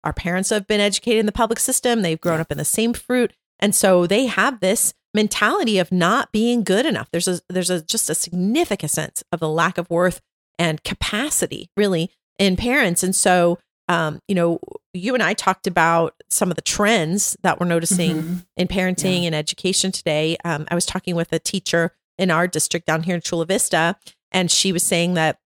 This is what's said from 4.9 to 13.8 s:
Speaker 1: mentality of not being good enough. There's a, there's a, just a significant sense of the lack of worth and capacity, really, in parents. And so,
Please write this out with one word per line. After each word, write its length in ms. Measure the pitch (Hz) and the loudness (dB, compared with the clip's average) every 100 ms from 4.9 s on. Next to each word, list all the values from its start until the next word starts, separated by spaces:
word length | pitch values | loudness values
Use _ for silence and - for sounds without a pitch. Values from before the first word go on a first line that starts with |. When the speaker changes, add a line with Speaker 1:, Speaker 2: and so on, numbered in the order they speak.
| - _ | -4 _
Speaker 1:
mentality 640 | 208 214 - 208 392 254 196 | 0 0 2 0 2 2 2
of 120 | 175 | 2
not 400 | 180 170 247 - | 2 2 2 0
being 320 | 208 233 240 | 0 2 0
good 240 | 190 190 302 | 2 2 2
enough. 220 | 160 113 | -2 -4
There's 160 | 170 180 | -4 -2
a, 140 | 180 _ | -4 _
there's 200 | 185 175 | -4 0
a, 140 | 180 | -2
just 260 | 160 226 - | -2 -4 -2
a 60 | |
significant 760 | - - 180 190 277 349 202 156 | -4 -4 -2 0 2 0 -2 -2
sense 320 | - 156 - - | -4 -4 -10 -8
of 80 | 165 | -4
the 80 | 160 | -2
lack 280 | 160 170 175 | 0 0 -2
of 140 | 170 | -2
worth 300 | 170 180 - _ _ _ - | 0 0 -2 _ _ _ -4
and 280 | 170 156 | -2 -2
capacity, 840 | - - - 214 294 - 180 - - - | -6 -6 -4 -4 -2 -2 -4 -6 -8 -2
really, 360 | 202 175 170 _ _ - | 0 0 -2 _ _ 0
in 160 | 196 | 2
parents. 480 | 185 240 294 214 170 | 2 0 2 2 2
And 120 | 185 190 | 0 2
so, 420 | 190 180 175 175 _ _ | 4 6 4 2 _ _